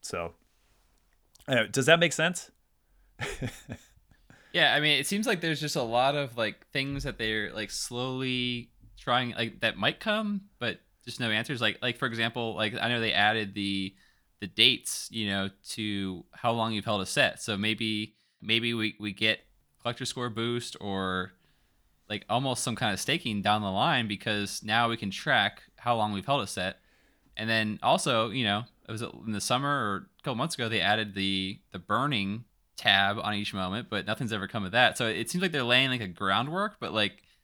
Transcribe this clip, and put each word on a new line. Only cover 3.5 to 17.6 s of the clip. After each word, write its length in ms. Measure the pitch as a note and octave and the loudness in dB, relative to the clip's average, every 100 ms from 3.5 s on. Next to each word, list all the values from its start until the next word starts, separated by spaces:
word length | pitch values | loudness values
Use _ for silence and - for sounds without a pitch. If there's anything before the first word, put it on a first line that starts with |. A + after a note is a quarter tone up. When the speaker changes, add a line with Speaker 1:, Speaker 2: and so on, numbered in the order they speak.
| - - A#2 _ _ _ _ _ - - | -10 -14 -14 _ _ _ _ _ -20 -6
Speaker 2:
Yeah, 220 | F3 D3 | 2 4
I 60 | C#3 | 4
mean, 200 | D3+ C#3+ | 4 4
it 60 | C3+ | 2
seems 220 | G3+ A3+ | 0 2
like 140 | F#3+ | 0
there's 200 | E3 D3 | 0 0
just 140 | D3+ D#3 | 0 -2
a 80 | |
lot 320 | A#2 A#2 C3+ D3 | 2 4 4 2
of, 220 | C3+ A#2 | -2 -2
like, 280 | G#2+ - _ | -2 -2 _
things 300 | C#3+ C#3 C#3 | -4 -2 -4
that 160 | C3+ A2+ | -6 -4
they're, 340 | A2 A2 G#2 | -2 0 -2
like, 160 | G#2+ G#2 | -4 -6
slowly 1040 | - - A#2+ B2+ B2+ C3 B2+ B2 A#2+ A#2+ _ - - | -6 -6 -4 -4 -2 -2 -2 -2 -4 -10 _ -20 -10
trying, 340 | - B2 B2 | 0 2 2
like, 280 | - A2+ - | -2 -4 0
that 180 | A2+ - | -2 2
might 220 | A2+ - | 0 0
come, 420 | A3+ G#3 G#3+ G3+ - - | -2 -2 -2 -4 -6 -6
but 220 | A#2 - _ _ - | -4 -6 _ _ -12
just 140 | A#2 | -4
no 100 | A#2 | 0
answers. 320 | G#2+ A#2 B2+ | 0 0 0
Like, 160 | A2 G2 | 0 0
like, 160 | B2 A#2+ | -4 -2
for 100 | C3 | -2
example, 480 | A2+ A2+ B2 A2+ F#2 | 0 -2 -2 -4 -2
like, 180 | G#2+ - | -2 0
I 100 | A#2 | 0
know 100 | A#2+ | 0
they 140 | A2 | 2
added 400 | - G#2 A2 G#2 | 4 4 2 -2
the, 400 | G2 G2 G2 F#2+ - _ _ _ - | -2 -2 -2 -4 -8 _ _ _ -12
the 80 | G2 | -6
dates, 600 | - A#2+ B2+ - - - | 6 6 6 -4 -8 -6
you 180 | A2+ G#2 | -4 -2
know, 200 | G2 G2 - - | 0 -2 -6 -12
to 560 | - G#2+ G2+ F#2+ F2+ - | -6 -4 -2 -4 -6 -12
how 200 | - A#2+ | -4 0
long 220 | A#2 A2+ | 0 0
you've 120 | G#2+ G#2+ | -2 -2
held 160 | G#2 | -2
a 40 | F#2 | 0
set. 360 | - B2 - | 2 2 0
So 160 | - | -4
maybe, 580 | G2+ | -2